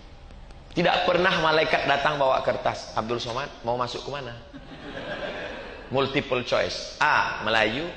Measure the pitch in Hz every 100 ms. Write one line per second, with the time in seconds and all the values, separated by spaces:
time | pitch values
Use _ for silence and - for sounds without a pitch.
0 | - - - - - - - 170 175 180
1 | - 175 185 170 160 156 156 170 - 143
2 | 151 143 135 123 127 113 120 113 - 117
3 | 110 117 123 123 143 - 117 123 120 -
4 | 131 143 120 120 - - - - - -
5 | - - - - - - - - - 131
6 | 131 139 - 127 - 117 92 - - -
7 | 147 135 - - 104 110 110 127 175